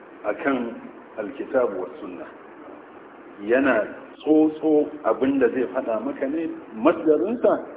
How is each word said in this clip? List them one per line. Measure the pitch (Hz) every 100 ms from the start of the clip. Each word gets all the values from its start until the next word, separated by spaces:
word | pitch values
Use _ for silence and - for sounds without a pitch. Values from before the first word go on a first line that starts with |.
| - -
akan | 104 104 135 127 117 120 - - -
alkitab | - 101 90 107 131 117
wa | 92 90 -
sunna. | 92 85 - - - - - - - - - - - -
Yana | 101 127 139 113 101 - -
tsotso | - 147 156 156 - 160 151 151 -
abin | - 113 135 139
da | 120
zai | 131 117
faɗa | 131 120 110
maka | 131 - 139
ne, | 160 160 - -
masdarinsa, | 110 135 170 156 147 190 233 208 143 -